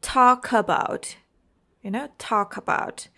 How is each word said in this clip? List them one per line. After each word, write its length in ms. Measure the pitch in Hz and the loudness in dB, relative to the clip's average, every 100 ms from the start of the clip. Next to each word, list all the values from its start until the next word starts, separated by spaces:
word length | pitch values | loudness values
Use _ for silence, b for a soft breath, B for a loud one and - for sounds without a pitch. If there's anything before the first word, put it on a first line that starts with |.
talk 520 | - 262 247 254 - | -2 4 6 4 2
about, 640 | 233 180 151 - - - - _ _ _ _ _ _ | 0 2 0 0 -4 -10 -18 _ _ _ _ _ _
you 80 | 202 | -8
know, 180 | 208 285 _ | -6 -6 _
talk 380 | - 220 202 - | -2 0 0 -6
about. 520 | - 180 - - - | -4 -2 -2 -10 -18